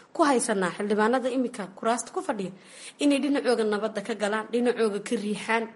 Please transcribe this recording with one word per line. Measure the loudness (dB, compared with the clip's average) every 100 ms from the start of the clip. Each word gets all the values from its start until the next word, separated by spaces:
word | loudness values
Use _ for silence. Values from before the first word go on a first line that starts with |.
| -20
ku | 0
haysanaa | 4 4 2 0 0 -2
xildhibaanada | -2 2 4 2 0
imika | 0 -2 -4 -12 -6
kuraasta | -2 -2 -2
ku | -8
fadhiya, | -4 -6 -6 -10 -20 -20 -20 0
inay | 2 4
dhinacooga | 2 0 2 2
nabadda | 2 0 -2 -4
ka | -6
galaan, | -2 -2 -2 -2
dhinacooga | 0 0 2 0 0
ka | -4 -4
riixaan, | -2 -4 0 0 0